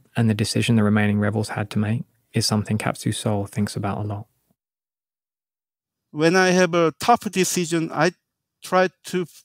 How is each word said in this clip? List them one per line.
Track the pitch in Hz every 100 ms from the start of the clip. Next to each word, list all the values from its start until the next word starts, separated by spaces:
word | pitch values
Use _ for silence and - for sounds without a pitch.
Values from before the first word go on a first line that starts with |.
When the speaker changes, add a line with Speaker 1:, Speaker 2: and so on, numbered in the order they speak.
| _ -
Speaker 1:
and | 113
the |
decision | 107 107 113 110 117
the |
remaining | 104 107 104 104
rebels | 104 107 107
had | - 107
to | 110
make, | 104 113 - _ _
is | 117 -
something | 107 101 107
Kapsu | - - 113
Sol | 107 113 104 101
thinks | - 104 -
about | 104 98
a | 104
lot. | 101 - _ _ _ _ _ _ _ _ _ _ _ _ _ _ _ _ _ _
Speaker 2:
When | 151 165 185
I | 185
have | 180 180
a | 170 165 -
tough | - 240 220
decision, | 190 180 - 160 165 165
I | 147 170 - _ _ _ _
try | - 185 185 - -
to | 180 170 -